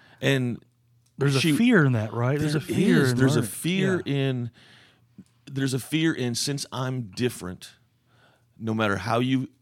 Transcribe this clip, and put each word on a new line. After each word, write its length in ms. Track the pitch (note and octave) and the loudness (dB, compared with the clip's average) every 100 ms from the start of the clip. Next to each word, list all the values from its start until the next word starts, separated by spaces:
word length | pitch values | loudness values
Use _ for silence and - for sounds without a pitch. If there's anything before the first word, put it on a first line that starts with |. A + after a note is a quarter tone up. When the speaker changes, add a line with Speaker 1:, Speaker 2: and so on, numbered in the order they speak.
| - - | -20 -6
Speaker 1:
And 380 | C3+ C3+ B2 G#2+ - _ _ _ _ - | -2 0 -2 -6 -14 _ _ _ _ -4
Speaker 2:
There's 180 | C#3 C3+ | 0 2
a 40 | |
Speaker 1:
she 120 | D#3+ | 2
Speaker 2:
fear 300 | C#3+ B3 G#3 | 2 4 6
in 100 | C3+ | 4
that, 200 | A2+ G#2+ | 2 -2
right? 260 | A2+ B2 D3 | -2 -2 0
There's 160 | D3+ D3+ | -2 -2
a 40 | |
Speaker 1:
There 160 | - - | -2 0
Speaker 2:
fear 260 | F#3 D#3+ | 4 4
Speaker 1:
is. 100 | B2+ | 4
Speaker 2:
in 40 | B2 | 4
Speaker 1:
There's 180 | C3 D3 | 4 4
a 40 | |
Speaker 2:
learning. 100 | G#2+ | -2
Speaker 1:
fear 500 | - E3 F#3+ F#3+ F3+ - | -4 -2 0 0 0 -2
Speaker 2:
Yeah. 80 | |
Speaker 1:
in, 380 | C#3 C3+ B2+ A#2+ - - - _ _ _ - - _ - | -2 0 -2 -6 -10 -20 -20 _ _ _ -20 -20 _ -10
there's 220 | C3+ C3+ | -4 -2
a 60 | B2+ | -2
fear 340 | - D#3+ D#3+ | -2 0 2
in, 220 | - B2 A#2 | 0 -2 -2
since 300 | C#3+ C#3 - | -4 -6 -6
I'm 380 | B2 C3 C3 G#2 F2+ | -6 -6 -6 -8 -2
different, 560 | B2 - F2+ F2+ - - _ _ _ _ _ _ _ - | -2 -2 -12 -12 -16 -20 _ _ _ _ _ _ _ -10
no 140 | A2 A2 | -4 0
matter 220 | G#2+ G2 | 2 0
how 220 | G#2+ A#2 | 0 0
you, 300 | B2+ C3 C3 _ | 2 0 -2 _